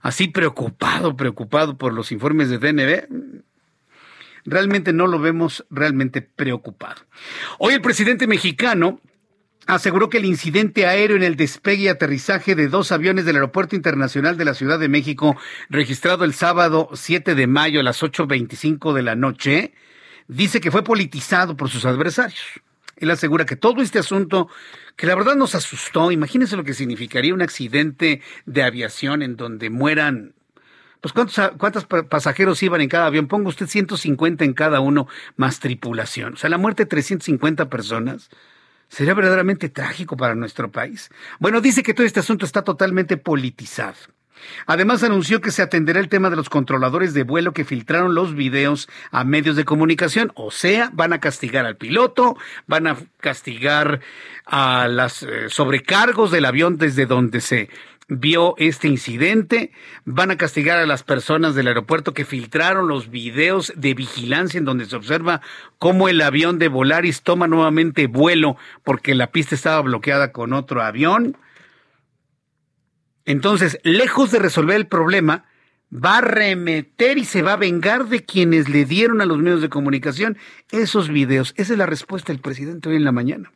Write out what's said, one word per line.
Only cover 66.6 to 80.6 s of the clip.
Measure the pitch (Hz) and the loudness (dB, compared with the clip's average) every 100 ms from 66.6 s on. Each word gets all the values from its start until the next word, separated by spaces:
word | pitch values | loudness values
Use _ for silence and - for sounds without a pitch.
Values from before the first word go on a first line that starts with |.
| 165 | 2
Volaris | 131 131 160 175 139 | 2 2 2 0 -2
toma | - 175 175 | 0 2 4
nuevamente | 165 160 156 165 147 139 | 4 4 4 2 2 0
vuelo | 120 156 170 151 127 - - | 4 4 6 2 0 -10 -14
porque | - 131 - | -2 -2 0
la | 131 123 | 0 2
pista | 165 147 | 0 -2
estaba | 147 165 156 | 0 2 2
bloqueada | 135 120 131 139 139 | 2 -2 0 2 0
con | - 117 | -2 -4
otro | 135 131 123 | -4 -2 -2
avión. | 110 107 156 208 233 - _ _ - _ _ _ _ _ _ _ _ _ _ _ _ _ _ _ - | -2 0 2 4 0 -4 _ _ -20 _ _ _ _ _ _ _ _ _ _ _ _ _ _ _ -2
Entonces, | 143 196 202 175 - | 0 2 4 2 0
lejos | 170 180 254 - 262 | 2 2 2 4 4
de | 220 | 4
resolver | 190 170 156 | 2 2 2
el | 202 214 | 2 2
problema, | 185 165 196 160 165 _ _ _ _ _ | 0 2 4 2 0 _ _ _ _ _
va | 123 151 | -2 2
a | 214 | 4
arremeter | 240 214 208 185 170 160 147 _ 240 285 | 4 2 2 0 -2 -2 -4 _ 2 2
y | |
se | 220 196 | 0 0
va | 170 | 2
a | 196 | 2
vengar | 196 175 175 240 247 | 2 2 2 0 0
de | 240 | -4
quienes | - 190 175 160 143 | -2 2 4 4 4
le | 147 135 | 2 2
dieron | 170 233 220 | 2 2 2
a | 196 | 0
los | 156 | 2
medios | 170 175 | 2 2
de | 156 | 0
comunicación | 143 139 139 143 135 214 208 - - | -2 -2 0 -2 -2 -4 -4 -12 -20